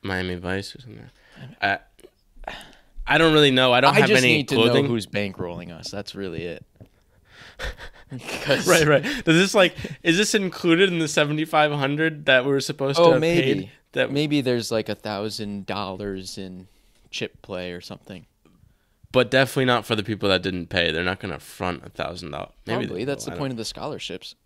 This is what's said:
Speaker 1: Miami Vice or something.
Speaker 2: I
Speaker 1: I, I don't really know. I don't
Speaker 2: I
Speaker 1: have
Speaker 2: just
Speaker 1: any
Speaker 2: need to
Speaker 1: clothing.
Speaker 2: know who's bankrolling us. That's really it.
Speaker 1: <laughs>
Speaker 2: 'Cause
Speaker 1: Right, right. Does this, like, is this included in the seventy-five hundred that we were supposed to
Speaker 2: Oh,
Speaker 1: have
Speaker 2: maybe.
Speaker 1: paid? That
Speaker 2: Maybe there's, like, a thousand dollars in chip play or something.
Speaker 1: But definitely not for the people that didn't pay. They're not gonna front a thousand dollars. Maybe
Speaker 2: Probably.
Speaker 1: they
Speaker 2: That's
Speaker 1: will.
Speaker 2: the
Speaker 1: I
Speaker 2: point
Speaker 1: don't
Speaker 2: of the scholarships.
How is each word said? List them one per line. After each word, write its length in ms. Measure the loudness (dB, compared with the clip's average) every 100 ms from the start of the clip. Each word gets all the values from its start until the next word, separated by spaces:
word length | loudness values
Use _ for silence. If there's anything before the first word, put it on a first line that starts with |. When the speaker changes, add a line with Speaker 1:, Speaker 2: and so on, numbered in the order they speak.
Speaker 1:
Miami 320 | -4 -4 -4 -6
Vice 380 | -4 -6 -6
or 60 | -16
something. 300 | -20 -20 -20 _ _ -20 -20 -6
Speaker 2:
I 180 | -4 -4 _ _ -20 _ _ -16 -14
Speaker 1:
I, 60 | -14 -18 -20 _ -12 0
I 120 | 4
don't 140 | 6
really 160 | 6 6
know. 220 | 6 6
I 80 | 6
don't 120 | 6
Speaker 2:
I 60 | 6
Speaker 1:
have 80 | 6
Speaker 2:
just 160 | 6
Speaker 1:
any 120 | 6 4
Speaker 2:
need 100 | 2
to 60 | 2
Speaker 1:
clothing. 280 | 4 4
Speaker 2:
know 40 | 2
who's 180 | -2 -4
bankrolling 640 | -4 -6 -6 -10 -10 -12
us. 200 | -14 -12
That's 240 | -10 -10
really 300 | -10 -8 -8 -8
it. 180 | -10 -16 _ -20 _ _ _ _ -20 -20 -12
Speaker 1:
<laughs> 600 | -12 -10 -18 -20 -16 -14 -12 -10
Speaker 2:
'Cause 240 | -2 0 4
Speaker 1:
Right, 200 | 4 6
right. 160 | 2
Does 220 | 2 -4 2 2
this, 180 | 4
like, 220 | 4 2 0 -14 -4
is 140 | 0 2
this 180 | 2
included 540 | 0 -2 -2 2 4 4
in 80 | 2
the 80 | -2
seventy-five 640 | 0 0 0 0 2 2
hundred 540 | 2 -2 0 -2 0 4
that 180 | 4
we 60 | 4
were 100 | 0
supposed 360 | -2 -4 -2 6
to 60 |
Speaker 2:
Oh, 100 | 6
Speaker 1:
have 80 | 6
Speaker 2:
maybe. 220 | 4 2 2 0
Speaker 1:
paid? 60 | -4 _ _
That 180 | -2 0
Speaker 2:
Maybe 300 | 0 0 0
there's, 320 | 0 -2 0
like, 160 | -4 -4
a 60 | -6
thousand 680 | -6 -6 -6 -8 -8 -10 -8
dollars 720 | -6 -6 -8 -8 -8 -10 -12
in 280 | -12 -14 -20 _ _ _ _
chip 300 | -10 -10 _
play 280 | -12 -10 -8
or 80 | -10
something. 460 | -14 -18 -16 -20 -20 _ _ _ _ _ _ _ _
Speaker 1:
But 180 | 2 4
definitely 360 | 2 2 2 2
not 180 | 0 0
for 80 |
the 80 | -2
people 260 | -2 -2 2
that 120 | 2
didn't 240 | 0 -6 -4
pay. 220 | -2 0
They're 140 | 0
not 160 | -2 -4
gonna 180 | -8 -10
front 460 | -14 -6 -6 -6
a 60 | -12
thousand 420 | -8 -8 -8 -12
dollars. 200 | -10 -12 _ -8
Maybe 200 | -6 -6
Speaker 2:
Probably. 140 | -6
Speaker 1:
they 20 |
Speaker 2:
That's 200 | -6 -6 -8
Speaker 1:
will. 40 |
Speaker 2:
the 60 | -8
Speaker 1:
I 20 |
Speaker 2:
point 120 | -6
Speaker 1:
don't 40 |
Speaker 2:
of 20 | -6
the 60 | -10
scholarships. 680 | -10 -10 -10 -10 -12 -14 -20